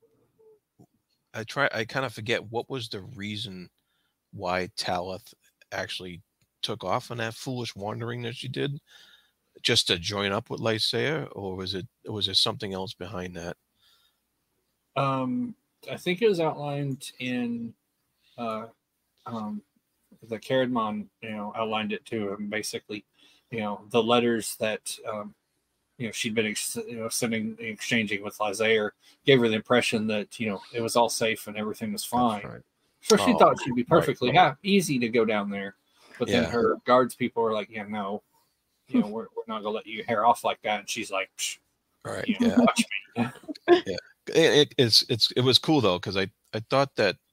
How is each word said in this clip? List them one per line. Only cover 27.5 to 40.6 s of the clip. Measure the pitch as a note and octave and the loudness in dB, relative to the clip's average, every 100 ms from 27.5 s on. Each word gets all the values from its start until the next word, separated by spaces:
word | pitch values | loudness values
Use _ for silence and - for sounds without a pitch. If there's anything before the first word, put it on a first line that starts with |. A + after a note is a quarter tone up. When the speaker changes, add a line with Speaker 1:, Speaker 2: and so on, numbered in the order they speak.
| A2 | -6
Speaker 2:
exchanging | A2+ G#2+ - A#2+ G#2 G2+ | -10 -8 0 0 0 -4
with | G2+ - | -6 -4
Lysair | G#2+ G2 A2 A2 G#2+ - _ _ - | -4 0 2 4 2 -6 _ _ 6
gave | C3+ | 6
her | A#2+ | 6
the | G#2+ | 2
impression | - B2 - A2+ G#2+ | 4 4 4 0 0
that, | G#2+ G2 - | -2 -4 -6
you | A2 | -4
know, | F#2+ - | -4 -8
it | A#2+ | -6
was | A2+ A#2+ | 0 2
all | A2+ | 2
safe | - A2+ G#2+ A2 | 2 -2 -2 -6
and | G#2+ | -8
everything | G#2+ G#2 A2 | -8 -6 -6
was | G#2 | -6
Speaker 3:
That's | - | -4
Speaker 2:
fine. | B2 A#2+ G#2 | 2 2 0
Speaker 3:
right. | D#2+ A1+ - _ _ _ | -6 -16 -20 _ _ _
Speaker 2:
So | - G#3+ | 4 4
she | G3+ | 6
Speaker 1:
Oh, | A3+ | 6
Speaker 2:
thought | F3 - | 6 6
she'd | C#3 B2 | -2 -2
be | A#2+ | 4
Speaker 1:
right, | |
Speaker 2:
perfectly | E3 D3 A#2+ B2 | 4 4 0 2
Speaker 1:
right. | D3+ | 6
Speaker 2:
ha-, | D#3+ - | 4 2
easy | - G3+ D#3 C3 | 2 4 4 0
to | A#2+ | 2
go | A#2 A2 | 2 4
down | G#2+ G2+ | 2 -2
there. | G2+ G2 - _ _ - - | -6 -10 -14 _ _ -20 -6
But | A#2 | 0
then | G2+ | 2
Speaker 1:
Yeah. | A2+ | 2
Speaker 2:
her | A#2 A2 A2 - | 2 2 0 4
guards | B2 B2 - | 6 6 0
people | A#2 - | -2 0
were | A2+ | 0
like, | G#2+ G2 | 0 -4
"Yeah, | A2 G2+ | -10 -8
no, | G#2+ G2 G#2 - _ _ _ _ _ _ | -6 -4 -6 -10 _ _ _ _ _ _
you | B3+ | 0
know, | G#3 | 0
Speaker 4:
Hmm. | |
Speaker 2:
we're, | G#3+ - - | -4 -8 -10
we're | - | -8
not | A2 | -6
gonna | G#2 G#2+ | -4 -4
let | G#2 | -6
you | A2 A#2 | -10 -2
hair | A2 A#2 | 4 4
off | A#2+ | 4
like | G#2+ F#2+ | 0 -2